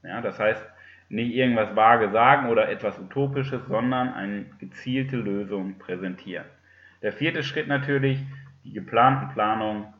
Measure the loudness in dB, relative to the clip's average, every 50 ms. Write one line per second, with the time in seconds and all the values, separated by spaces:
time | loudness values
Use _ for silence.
0 | _ -10 -10 -6 -6 -6 -4 0 0 0 0 0 -6 -16 -20 -20 -20 -20 -20 -20
1 | _ _ -6 -4 -4 -2 2 2 4 4 4 2 2 2 4 6 8 8 8 8
2 | 6 2 4 4 6 6 6 6 4 2 2 2 2 2 0 -2 -4 -4 -4 -6
3 | -14 -10 -4 -2 -2 -2 -2 -4 -4 -4 -6 -8 -6 -4 -2 -2 0 0 0 0
4 | -2 -2 -4 -6 -8 -6 -6 -8 -10 -12 -16 -18 -18 -18 -18 -14 -8 -4 -4 -2
5 | -2 -2 -4 -4 -4 -2 -4 -4 -4 -4 -6 -6 -6 -8 -10 -12 -10 -10 -10 -8
6 | -6 -8 -8 -10 -12 -12 -12 -12 -12 -14 _ _ _ _ _ _ -20 -20 _ _
7 | -6 -6 -4 -2 -4 -2 -2 -4 -6 -6 -6 -6 -4 -2 -2 -2 0 0 0 0
8 | 2 0 0 -2 -6 -10 -14 -16 -20 -20 -20 _ _ -14 -12 -12 -12 -2 2 6
9 | 6 6 6 4 -2 -6 -2 -2 0 0 0 0 -2 -4 -4 -6 -8 -12 -16